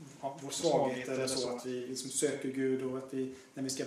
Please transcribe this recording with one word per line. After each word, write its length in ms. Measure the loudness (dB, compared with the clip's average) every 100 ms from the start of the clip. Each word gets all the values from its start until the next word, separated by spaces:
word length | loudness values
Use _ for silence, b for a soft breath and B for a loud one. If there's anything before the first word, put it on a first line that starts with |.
| -16 -8
ja, 180 | -6 -6
vår 80 | -6
svaghet 580 | 2 6 6 4 0 -2
eller 180 | 0 2
så, 300 | 0 0 -2
att 100 | -2
vi 200 | -4 -4
liksom 240 | -4 -2
söker 380 | 2 2 2 -2
Gud 340 | 2 2 2
och 160 | 0 -4
att 160 | -4
vi, 200 | -2 -2 B B
när 80 | -6
vi 80 | -4
ska 140 | -2